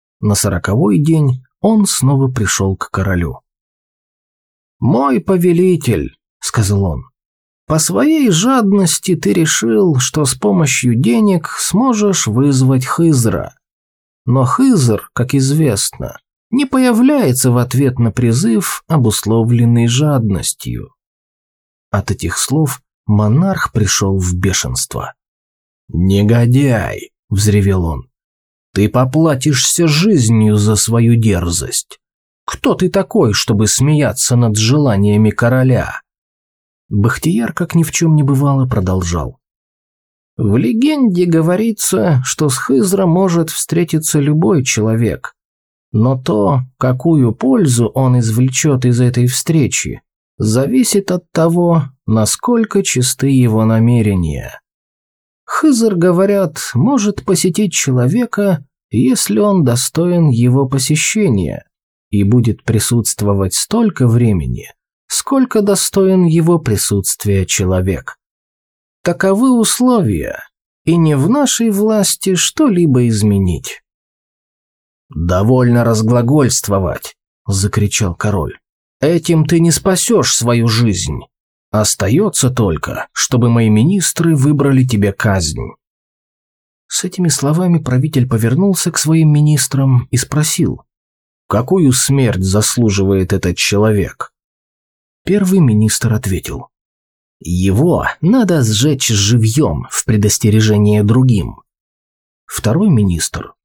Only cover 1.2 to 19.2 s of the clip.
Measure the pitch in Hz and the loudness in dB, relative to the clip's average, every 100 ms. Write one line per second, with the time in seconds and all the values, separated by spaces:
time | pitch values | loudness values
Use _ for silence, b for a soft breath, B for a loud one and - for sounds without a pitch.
1.2 | 143 127 - _ 208 220 196 - 131 139 | 0 -2 -8 _ 0 2 0 0 0 2
2.2 | 135 127 98 - 98 95 - - 95 90 | 0 -2 -4 -2 -2 -4 -6 -4 -2 -2
3.2 | 80 - _ _ _ _ _ _ _ _ | -4 -8 _ _ _ _ _ _ _ _
4.2 | _ _ _ _ _ - 123 220 269 233 | _ _ _ _ _ -6 0 0 2 -2
5.2 | 160 185 175 170 185 170 - 92 69 _ | 0 0 2 2 2 2 0 -2 -4 _
6.2 | _ _ - 123 98 101 98 65 - _ | _ _ -6 -2 0 0 0 -4 -10 _
7.2 | _ _ _ _ - 156 - 190 285 320 | _ _ _ _ -4 -2 0 0 2 2
8.2 | 254 160 233 269 202 196 175 - - 165 | 2 2 2 2 2 2 0 -2 -4 -2
9.2 | 196 190 156 - 226 220 185 131 131 160 | 0 0 0 -2 0 2 2 0 -2 -2
10.2 | 135 - 208 190 147 - 123 113 196 233 | -2 -2 -2 0 0 0 0 0 2 2
11.2 | 208 175 - - - 190 262 214 208 180 | 2 0 -4 -8 -4 0 0 0 0 0
12.2 | 113 110 143 131 131 131 127 - 170 139 | -2 0 2 2 2 0 -2 0 2 2
13.2 | 110 87 50 _ _ _ _ _ _ _ | 0 -4 -8 _ _ _ _ _ _ _
14.2 | - 131 127 - 269 208 123 107 - - | -2 0 0 2 2 4 2 0 -4 -6
15.2 | 127 139 131 147 147 98 - - 60 - | -2 0 0 0 0 0 -6 -8 -14 -14
16.2 | _ _ - 247 269 262 254 226 262 294 | _ _ -6 -4 0 0 2 4 2 2
17.2 | 175 123 131 120 120 127 139 127 117 113 | 0 0 0 0 0 0 0 0 -2 0
18.2 | 120 120 214 220 - - - 160 110 - | 0 0 0 0 -2 -10 -2 0 0 -2